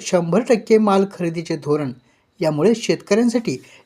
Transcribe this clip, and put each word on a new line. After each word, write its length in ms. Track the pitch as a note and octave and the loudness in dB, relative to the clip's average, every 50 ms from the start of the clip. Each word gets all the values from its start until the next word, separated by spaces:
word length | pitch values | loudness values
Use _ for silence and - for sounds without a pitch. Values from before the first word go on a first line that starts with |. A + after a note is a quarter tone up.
शंभर 380 | - - F#3 F3 E3+ E3 E3+ A3 | -4 0 0 0 0 2 0 0
टक्के 380 | B3 - A#3+ G3+ - - A3 | 2 2 0 0 2 2 2
माल 280 | G#3+ G#3+ G3+ F#3+ G3 G3 G3 - - | 4 4 4 2 2 0 0 -4 -6
खरेदीचे 380 | F3+ E3 D#3+ E3+ E3 - E3 | -6 -6 -6 -6 -6 -6 -8
धोरण, 340 | D3 C#3 D3 D3 D3+ D3 B2+ A#2 - _ _ _ _ _ _ _ - | -6 -2 -2 -2 -2 -2 -6 -8 -12 _ _ _ _ _ _ _ -4
यामुळे 340 | E3+ D#3 D3+ D3 D#3+ A3+ A#3 | -2 -2 0 2 2 2 2
शेतकऱ्यांसाठी 840 | A#3 - - E3 - - - G3+ A3+ B3 A#3 A#3+ A#3+ A#3+ - B2+ - - - - - _ | 0 0 -4 -4 -4 0 0 0 2 2 0 -2 -2 -4 -4 -6 -8 -10 -18 -20 -20 _